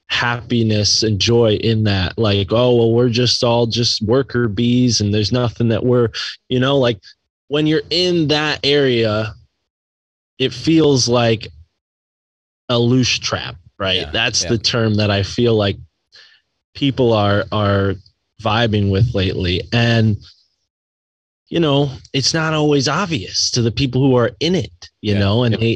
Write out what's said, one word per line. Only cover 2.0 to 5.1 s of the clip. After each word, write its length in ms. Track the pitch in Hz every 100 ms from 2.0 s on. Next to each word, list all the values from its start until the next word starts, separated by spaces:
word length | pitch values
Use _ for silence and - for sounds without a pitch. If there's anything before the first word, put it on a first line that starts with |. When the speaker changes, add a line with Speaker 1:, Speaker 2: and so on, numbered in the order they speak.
| 90 -
Speaker 1:
like, 300 | 110 101 95
"Oh, 240 | 110 127 120
well, 160 | 117
we're 180 | 117 123
just 340 | 113 123 -
all 240 | 123 120 117
just 340 | 110 120 -
worker 460 | 104 131 131 120 120
bees 520 | 98 120 123 123 107
and 140 | 104